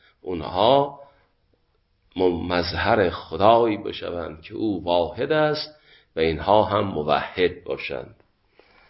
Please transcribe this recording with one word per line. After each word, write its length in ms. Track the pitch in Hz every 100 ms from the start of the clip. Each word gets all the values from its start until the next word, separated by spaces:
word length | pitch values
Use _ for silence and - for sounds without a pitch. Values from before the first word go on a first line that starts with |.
| _ _
اونها 800 | 90 87 69 90 113 139 147 147 - _ _ _ _ _ _ _ _ _ _ 92
م-، 380 | 92 85 87
مظهر 560 | 90 85 - 98 113 87
خدایی 680 | 80 - 80 104 117 117 101
بشوند 640 | 101 87 87 87 82 78
که 120 | -
او 300 | - 110 92
واحد 480 | 87 87 82 - 143
است 480 | 156 151 147 - - _ _ _ 80
و 40 |
اینها 440 | 80 76 85 107
هم 240 | 90 101 101
موحد 760 | 78 76 69 - - 87 -
باشند. 520 | - 69 - 65 - - _ _ _ _ _ _